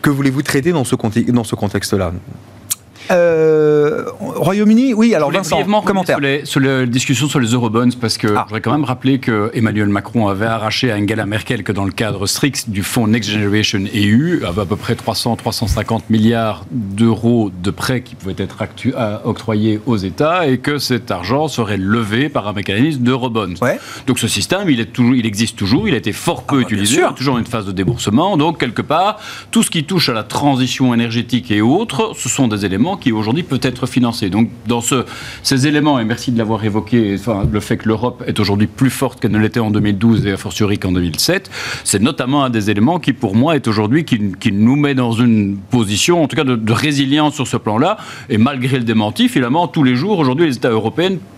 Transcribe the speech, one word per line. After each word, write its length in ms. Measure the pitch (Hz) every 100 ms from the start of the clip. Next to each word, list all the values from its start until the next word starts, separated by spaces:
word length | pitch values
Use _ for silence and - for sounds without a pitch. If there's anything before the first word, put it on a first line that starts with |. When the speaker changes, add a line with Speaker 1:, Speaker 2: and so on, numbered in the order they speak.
Speaker 1:
que 80 | 151
voulez-vous 320 | 139 139 131
traiter 280 | 143 143 143
dans 120 | 170
ce 100 | 123
conti-, 300 | 127 113 113
dans 200 | 117 120
ce 120 | 113 113
contexte-là ? 560 | 104 101 - 101 90 90 - - - - - - - - -
Speaker 2:
Euh, 920 | 180 175 165 160 156 151 151 147 - - -
Royaume-Uni, 760 | - - - 202 214 220 269
oui, 220 | 214 233 185
alors 140 | 147
Speaker 3:
Je 20 |
voulais 60 | 170
Speaker 2:
Vincent, 180 | 180 165
Speaker 3:
brièvement 240 | 175 214
revenir 80 | 214
Speaker 2:
commentaire. 280 | 196 180 143
Speaker 3:
sur 40 |
les, 240 | 139 143 -
sur 140 | -
les 280 | 135 135 127
discussions 420 | 120 - 123 143
sur 100 | 143
les 80 | 117
eurobonds, 340 | 123 117 110 123 123
parce 160 | 113 -
que 100 | 110
Speaker 2:
Ah. 120 | 104
Speaker 3:
je 40 | 110
voudrais 100 | 107
quand 140 | -
même 100 | 143
rappeler 360 | 131 127 135 135
que 300 | 131 110 104
Emmanuel 340 | 143 110 104 104
Macron 400 | 101 98 117 104
avait 180 | 98 113
arraché 460 | 113 110 - 127
à 60 | 104
Angela 280 | 101 110 101
Merkel 380 | 104 - 120
que 80 | 101
dans 140 | 101 98
le 80 |
cadre 340 | - 110 101 98
strict 420 | - 147 139 -
du 140 | 101
fonds 240 | 92 - 110
Next 220 | 117 104
Generation 500 | 104 101 104 104 104
E 180 | 101 107
U, 460 | 104 113 160 165 101
avait 180 | 87
à 20 | 92
peu 100 | 101
près 200 | - 117
trois 200 | - 131
cents, 220 | 123 113
trois 160 | 120
cent 140 | 110 110
cinquante 420 | - 104 113 -
milliards 560 | 110 110 117 110 95 98
d'euros 800 | 139 98 98 113 110 117 120 104 90
de 80 | 90
prêts 300 | - - 127
qui 140 | 123 -
pouvaient 200 | 92 92
être 240 | 95 -
actu-, 320 | 104 - 110
à, 280 | - 110 107
octroyés 560 | - 104 - 107 110 107 110
aux 100 | 113
États, 500 | 95 85 147 180 160
et 120 | 127
que 200 | 131 147
cet 320 | - 123 -
argent 380 | 95 90 135 156
serait 300 | 131 107 101
levé 500 | 95 113 107 110 151
par 220 | 139 101
un 40 |
mécanisme 500 | 101 98 104 147 143
d'eurobonds. 500 | 120 131 123 113 95 90
Speaker 2:
Ouais. 180 | 123 214 - - -
Speaker 3:
Donc 140 | 123
ce 80 | 113
système, 420 | - - 180 202
il 120 | 123
est 100 | 113
toujours, 240 | - 120 131
il 100 | 113
existe 300 | 101 113 -
toujours, 320 | 98 135 214
il 60 |
a 40 | 123
été 140 | -
fort 320 | 190 - 170
peu 140 | - 135
Speaker 2:
Ah, 40 |
bah, 40 | 120
bien 100 | 208
Speaker 3:
utilisé, 160 | 101 320
Speaker 2:
sûr. 180 | 339 139
Speaker 3:
toujours 220 | 131 123
une 80 | 104
phase 180 | 117 98
de 60 |
déboursement. 640 | 92 95 120 - 110 180 190
Donc 240 | 151 170
quelque 220 | 131 110
part, 400 | 107 151 196 214 - - -
tout 120 | 226
ce 60 | 208
qui 160 | 170 139
touche 240 | 185 143
à 40 |
la 100 | 113
transition 720 | 107 - 143 131 127 - 127
énergétique 580 | 117 117 117 117 123 85
et 100 | 104
autres, 500 | 107 160 226 143 220
ce 140 | - 131
sont 220 | 117 127
des 160 | 104 98
éléments 320 | 95 156 196
qui 140 | -
aujourd'hui 320 | 110 107 143
peuvent 160 | 175 127
être 240 | 131 123 -
financés. 460 | - 120 113 98
Donc 180 | 98 113 - 107
dans 160 | 120
ce, 240 | 113 127 - - - -
ces 240 | - 135 143
éléments, 320 | 151 151 139
et 40 |
merci 280 | 107 113 -
de 60 | 117
l'avoir 240 | 107 110 107
évoqué, 500 | 104 95 120 107 98
enfin, 280 | 107 104 98
le 100 | 107
fait 180 | - 110
que 100 | 107
l'Europe 360 | 110 120 - -
est 140 | 92
aujourd'hui 260 | 101 104 107
plus 240 | - 135
forte 300 | - 135 -
qu'elle 100 | 113
ne 80 | 107
l'était 220 | 107 120
en 100 | 110
deux 120 | 104
mille 180 | 104 98
douze 260 | 117 110 101
et 60 |
a 60 | 95
fortiori 420 | 101 - 104 104
qu'en 120 | 98
deux 100 | 92
mille 180 | 87 76
sept, 320 | - 185 - - - -
c'est 180 | - -
notamment 420 | 104 151 127 143
un 60 | 131
des 220 | 110 101
éléments 260 | 104 120 175
qui, 160 | 143
pour 220 | 127 107 104
moi, 200 | 143 156
est 120 | 113
aujourd'hui, 360 | 104 107 143
qui, 280 | 160 120 104 90
qui 120 | 110
nous 240 | 101 110 143
met 200 | 143 135
dans 160 | 123
une 460 | 113 123 110 101 101
position, 680 | 95 123 104 104 - 175
en 40 | 151
tout 80 | 127
cas, 80 |
de, 120 | 139 120
de 180 | 110
résilience 600 | 110 139 143 139 147 151 139
sur 100 | 127
ce 120 | 120
plan-là. 400 | - 107 160 214 - - -
Et 100 | 104
malgré 400 | 123 139 123 131
le 40 |
démenti, 460 | 117 110 107 104 240
finalement, 380 | - 120 151 175
tous 160 | -
les 120 | 135 123
jours, 220 | 175 202
aujourd'hui, 300 | 139 127 170
les 80 | 127
États 160 | 139
européens 460 | 110 107 - 180 190 -